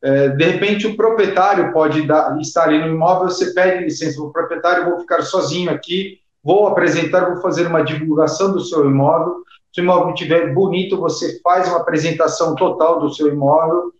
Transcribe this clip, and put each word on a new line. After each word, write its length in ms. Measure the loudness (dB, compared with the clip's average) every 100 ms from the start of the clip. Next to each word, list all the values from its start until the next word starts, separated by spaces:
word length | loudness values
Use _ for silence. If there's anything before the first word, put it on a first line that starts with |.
É, 260 | 2 2 2
de 160 | 2
repente 440 | 0 2 0 0 -2
o 80 | 0
proprietário 760 | 0 2 0 2 2 2 0
pode 300 | 2 0 0
dar, 340 | 2 2 2 -2
estar 240 | -4 0
ali 160 | 2 2
no 80 | 0
imóvel, 400 | 0 2 2 0
você 240 | -2 -4
pede 300 | 0 2 0
licença 320 | -4 -4 -6 -6
pro 160 | -8
proprietário, 580 | -6 -6 -2 0 0 0
"Vou 100 | -4
ficar 220 | -2 -4
sozinho 480 | -2 -2 -2 -4 -4
aqui, 480 | -4 -4 -6 -6 -12 _ _
vou 240 | 0 2 4
apresentar, 640 | 2 0 0 0 0 0
vou 100 | -2
fazer 280 | -4 -2 0
uma 140 | 0
divulgação 680 | 0 -4 -2 0 0 0 -2
do 80 | -2
seu 240 | -4 0
imóvel." 600 | 2 4 2 2 -2 -6 -14 _ _
Se 80 | -4
o 40 |
imóvel 280 | 2 2 2
estiver 400 | -4 0 0 2
bonito, 460 | 0 0 0 -2 -2
você 420 | -2 -2 -6 -4
faz 260 | 0 2 2
uma 100 | 0
apresentação 760 | 0 -2 -2 0 -2 0 -2 0
total 440 | -2 2 2 2
do 120 | -2
seu 140 | 0 -2
imóvel. 640 | 0 2 2 2 -2 -4 -12